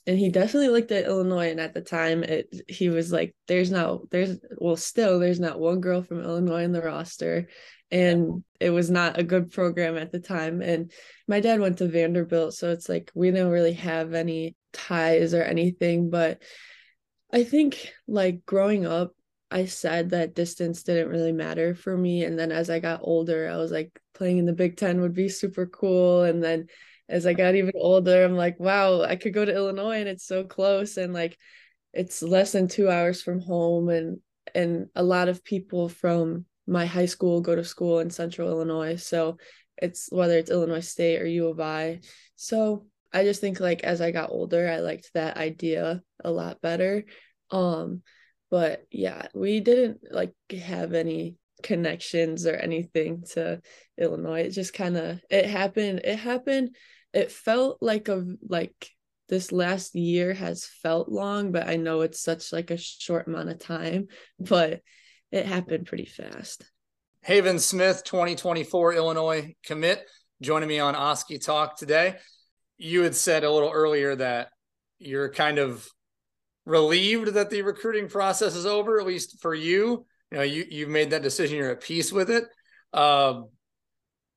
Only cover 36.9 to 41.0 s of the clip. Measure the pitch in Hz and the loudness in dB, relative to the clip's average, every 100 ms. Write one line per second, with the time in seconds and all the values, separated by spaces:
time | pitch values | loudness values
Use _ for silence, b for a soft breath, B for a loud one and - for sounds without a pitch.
36.9 | 175 180 - 180 170 170 170 170 - 175 | 0 0 0 0 2 2 0 -2 -4 0
37.9 | 165 170 175 170 175 170 165 160 160 160 | 0 0 -6 -8 -6 -4 -2 -2 -4 -4
38.9 | 170 - 170 160 170 B B B - 180 | -6 -4 -2 -2 -4 B B B -8 -8
39.9 | 180 - 180 175 165 165 175 165 165 170 | -6 -4 0 4 4 2 0 0 -2 -4
40.9 | - | 0